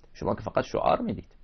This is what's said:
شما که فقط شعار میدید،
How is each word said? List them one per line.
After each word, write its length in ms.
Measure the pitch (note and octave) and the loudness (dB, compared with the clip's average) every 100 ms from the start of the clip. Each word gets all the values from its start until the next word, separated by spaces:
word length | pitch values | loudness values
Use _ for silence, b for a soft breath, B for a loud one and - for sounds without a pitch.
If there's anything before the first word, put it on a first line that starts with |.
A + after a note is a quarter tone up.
| - | -20
شما 220 | - - G#2+ | -6 -4 -2
که 60 | |
فقط 220 | - - | -2 -2
شعار 380 | - - - - | 0 2 4 4
میدید، 340 | A#3+ G2 - - | 2 -4 -8 -18